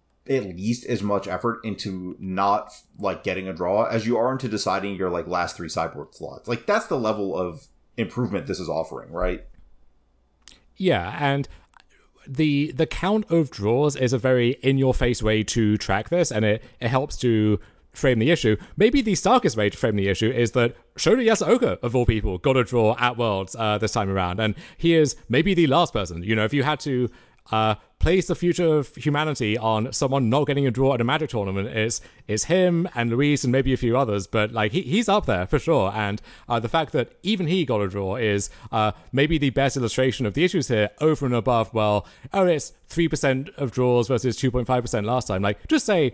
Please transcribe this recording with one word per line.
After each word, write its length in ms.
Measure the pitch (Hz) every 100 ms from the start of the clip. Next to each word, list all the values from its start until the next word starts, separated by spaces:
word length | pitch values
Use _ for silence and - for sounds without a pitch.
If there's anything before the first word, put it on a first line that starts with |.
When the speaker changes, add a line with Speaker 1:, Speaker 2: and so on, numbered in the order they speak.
| _ _ -
Speaker 1:
at 160 | 135
least 400 | 98 87 104 120
as 180 | - 110
much 240 | 101 101 95
effort 340 | 90 120 113
into 520 | 113 95 104 92 90 -
not, 540 | 92 92 98 107 - - _ -
like, 260 | 98 87
getting 240 | 101 92 95
a 60 |
draw 300 | 85 90 104
as 220 | 117 113 107
you 100 | 113
are 120 | 123
into 160 | 131 123
deciding 500 | 104 101 95 101 92
your, 120 | 92
like, 180 | 87 82
last 300 | 87 85 -
three 140 | 82
sideboard 440 | 87 80 73 71
slots. 340 | - 71 - -
Like, 180 | 123 -
that's 200 | 214 -
the 120 | 147
level 360 | 113 104 98
of 320 | 82 87 80 - _ _ -
improvement 500 | 101 120 110 98 73
this 140 | 90
is 80 | 80
offering, 420 | 78 80 62 -
right? 360 | 85 90 90 - - - - - _ _ _ _ _ - - _ -
Speaker 2:
Yeah, 400 | 185 110 87 160
and 300 | 143 139 139 - _ _ _ _ _ _ -
the, 460 | 131 156 143 147
the 140 | 127 156
count 440 | - 180 214 -
of 200 | 165 147
draws 460 | - 104 123 147 139
is 160 | 123
a 60 | 123
very 340 | 131 127 120 135
in-your-face 600 | 135 135 131 123 123 117
way 200 | 110 110
to 340 | 104 120 107 104
track 320 | - 98 -
this, 200 | 175 165
and 140 | 107
it, 180 | 110 110 - -
it 100 | 117
helps 280 | 131 151 -
to 400 | 123 110 107 101 - _ _
frame 260 | - 139 113
the 120 | 127
issue. 260 | 170 113 107 - -
Maybe 260 | 220 277
the 120 | 220
starkest 420 | 180 - 247 165 107
way 140 | 104
to 60 | -
frame 180 | 117
the 140 | 104 98
issue 220 | 95 110
is 200 | 117 117
that 220 | 127 120 - _ -
Shota 280 | 160 247
Yasuoka, 540 | 226 214 170 247 180 90
of 140 | 120
all 120 | 123 123
people, 320 | 110 104 90
got 180 | 135 131
a 80 |
draw 320 | 113 123 110 120
at 180 | 123 120
Worlds, 380 | 117 95 95 117
uh, 220 | 107 104
this 140 | 107
time 180 | 113 98
around, 300 | 95 90 98
and 160 | 110 101 - -
he 160 | 170
is 200 | 165 143 - -
maybe 260 | 127 190
the 140 | 175 151
last 240 | 151 165
person. 320 | 110 87 85
You 100 | 95
know, 100 | 110
if 80 | 110
you 120 | 143
had 160 | 131 151
to, 280 | 147 127 123 - _ _ -
uh, 220 | 110 110 107 _ -
place 280 | 156 185 -
the 80 |
future 320 | 165 175 170 170
of 280 | 151 131 -
humanity 600 | 147 147 156 139 107 110
on 340 | 110 107 110
someone 380 | - 135 135 113
not 160 | 139
getting 220 | 147 139 135
a 40 |
draw 220 | 117 135
at 80 | 123
a 40 |
Magic 260 | 117 151 151
tournament, 380 | 113 98 98 107
it's, 340 | 113 113 - - - -
it's 160 | 107
him 420 | - 185 180 170 180
and 140 | 120 117
Luis 360 | 117 147 143
and 80 | 127
maybe 200 | 131 131
a 60 | 127
few 180 | 120 120
others, 300 | 120 101 -
but, 260 | 110 107
like, 200 | 113 107
he, 100 | 151
he's 260 | 127 196 214
up 160 | 202
there 220 | - 90 92
for 120 | 147
sure. 320 | - 143 95
And, 260 | 107 101 104 - - -
uh, 120 | 117
the 80 | 113
fact 240 | 165 156
that 260 | 143 117 _
even 240 | 190 208 160
he 180 | 185
got 160 | 131 107
a 80 | 98
draw 280 | 101 95 120
is, 340 | 110 101 - - -
uh, 200 | 117 107 - -
maybe 280 | 131 147 160
the 120 | 139
best 260 | 139 135 135
illustration 500 | 117 - 131 113 110
of 80 |
the 100 | 139
issues 240 | 175 180 131
here, 220 | 110 104 -
over 240 | 156 151
and 100 | 135
above, 380 | 120 127 117 107
well, 340 | 110 107 104 - - -
oh, 140 | 196 180
it's 260 | 156 - - -
three 200 | - 165
percent 400 | 151 139 131 147 -
of 160 | 131
draws 360 | - 123 120 117
versus 280 | 120 127 -
two 140 | 131
point 160 | 123 117
five 180 | 127
percent 220 | 120 113 104
last 200 | 127 -
time. 140 | 95
Like, 240 | 101 104 -
just 200 | 311 -
say 260 | 185 131